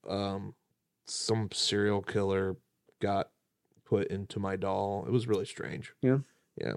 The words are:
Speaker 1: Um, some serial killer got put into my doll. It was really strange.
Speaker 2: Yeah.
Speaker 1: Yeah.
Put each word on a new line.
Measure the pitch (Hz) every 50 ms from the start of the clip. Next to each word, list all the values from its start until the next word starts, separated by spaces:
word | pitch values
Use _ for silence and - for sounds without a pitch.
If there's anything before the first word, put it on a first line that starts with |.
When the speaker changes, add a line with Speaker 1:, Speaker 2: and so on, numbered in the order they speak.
| - -
Speaker 1:
Um, | 92 98 101 98 98 98 98 101 - _ _ _ _ _ _ _ _ _ _
some | - - - - - 110 110 110 98
serial | - - - - 101 104 101 104 101 98
killer | 95 - - 107 98 98 98 95 95 95 92 - _ _ _ _ _ _ _ _
got | - 101 101 98 - - _ _ _ _ _ _ _ _ _ _ _
put | - 110 101 98
into | - 98 98 101 - - 104
my | 98 95 95
doll. | 95 98 98 95 98 101 101 101 101 -
It | -
was | 113 123 113
really | 113 107 95 -
strange. | - - - - - 76 135 - - - _
Speaker 2:
Yeah. | - 127 131 139 139 - _ _ _ _ _ 50
Speaker 1:
Yeah. | 50 - -